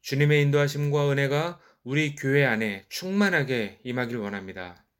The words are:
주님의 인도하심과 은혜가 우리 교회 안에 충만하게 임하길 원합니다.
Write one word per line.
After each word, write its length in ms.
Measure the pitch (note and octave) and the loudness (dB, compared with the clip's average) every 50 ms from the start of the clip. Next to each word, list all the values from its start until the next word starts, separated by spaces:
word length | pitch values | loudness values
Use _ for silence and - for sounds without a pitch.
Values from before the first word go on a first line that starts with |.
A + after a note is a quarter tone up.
주님의 400 | _ - C#3+ C#3 D3 D3 D3 D3 D3 | _ -4 0 2 4 4 4 4 4
인도하심과 680 | C#3+ C#3+ D3 C#3+ C#3 D3 C#3+ D3 D3 C#3 D3 C#3+ C#3+ | 4 4 2 2 2 0 -2 -2 0 0 2 2 2
은혜가 500 | C#3 C#3 C#3+ C3+ C#3+ D3 D#3+ F3 E3+ - _ _ _ _ _ | 2 0 0 0 0 0 -2 -4 -6 -10 _ _ _ _ _
우리 320 | A#2+ C3+ D3+ D#3 D3+ D3 | -4 -2 -2 -2 -2 -4
교회 300 | D3 - C3+ C3+ C#3+ C#3+ | -4 -2 2 4 4 4
안에 400 | C3 A2+ G#2+ A2+ G#2+ G2+ F#2+ - _ | 4 2 0 -2 -4 -4 -8 -10 _
충만하게 880 | - - F3+ F#3 F#3+ G3+ G#3 G3 F3+ D#3 C#3 B2+ C3 A#2+ G#2+ G2 G2+ _ _ | -12 -10 -6 -2 0 2 2 4 4 2 0 0 -2 -2 -2 -4 -8 _ _
임하길 340 | B2+ B2 B2+ B2 A#2 A#2+ | -6 -4 -4 -4 -4 -4
원합니다. 680 | A#2+ G#2 G2+ G2+ G2 F#2+ F#2+ F#2 F#2+ F2+ F2+ F2 _ _ _ _ _ | -6 -6 -6 -6 -8 -10 -10 -12 -12 -12 -12 -14 _ _ _ _ _